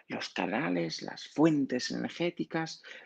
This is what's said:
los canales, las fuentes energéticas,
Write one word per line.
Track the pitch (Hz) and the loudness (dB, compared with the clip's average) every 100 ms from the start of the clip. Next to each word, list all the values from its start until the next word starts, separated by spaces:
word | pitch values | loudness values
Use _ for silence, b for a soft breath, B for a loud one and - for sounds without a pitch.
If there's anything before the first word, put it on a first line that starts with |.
| B | B
los | 110 - | -6 -4
canales, | - 90 107 165 175 85 - | -2 0 0 2 0 0 -4
las | - - - | -8 -10 -4
fuentes | - 160 151 139 123 - | 6 6 6 4 0 -2
energéticas, | 120 120 - 175 - 165 165 165 - B B | -2 -4 -2 -2 -2 -4 -2 -4 -6 B B